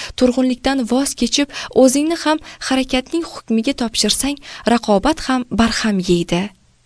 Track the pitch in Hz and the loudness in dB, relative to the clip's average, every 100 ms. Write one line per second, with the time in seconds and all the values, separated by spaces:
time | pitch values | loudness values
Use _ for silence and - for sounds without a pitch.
0 | - - 254 247 254 247 262 269 226 247 | -10 0 2 4 0 0 -2 -2 0 0
1 | 277 - 233 - 285 - - - 262 269 | -2 -2 -2 0 -2 -4 -2 4 6 4
2 | 302 330 302 311 - - - 262 262 254 | 0 -2 0 -2 -4 -12 -4 -2 0 -2
3 | 262 339 330 - - 226 226 277 233 - | -2 -4 -6 -10 -2 -2 0 -2 -4 -2
4 | 208 - 269 285 - - - 233 - 202 | -2 0 -2 -4 -10 -6 0 0 2 2
5 | 254 320 - 262 247 202 226 220 226 196 | 2 -2 -2 -2 -2 0 0 2 0 0
6 | 180 175 170 175 202 - _ _ | 2 2 2 -2 -4 -10 _ _